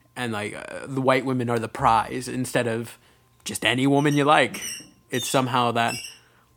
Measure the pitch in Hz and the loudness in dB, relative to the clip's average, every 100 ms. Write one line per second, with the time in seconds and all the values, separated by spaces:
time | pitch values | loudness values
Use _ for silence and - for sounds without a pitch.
0 | _ - 123 104 107 107 - - - 135 | _ -8 -6 -4 -6 -8 -12 -12 -8 -2
1 | 131 131 127 127 117 117 110 - 131 113 | 2 2 2 -2 0 -2 -4 0 2 4
2 | - 131 127 123 123 135 117 113 117 - | 2 -6 -6 -6 -2 -2 0 -2 -6 -14
3 | _ _ _ _ - 110 110 123 139 139 | _ _ _ _ -10 -2 0 2 4 4
4 | 147 143 143 151 120 - - - - _ | 4 4 4 4 4 -2 -12 -16 -18 _
5 | - 127 - 139 127 127 120 117 117 120 | -8 -6 0 0 2 2 2 2 0 -2
6 | - - _ _ _ | -10 -20 _ _ _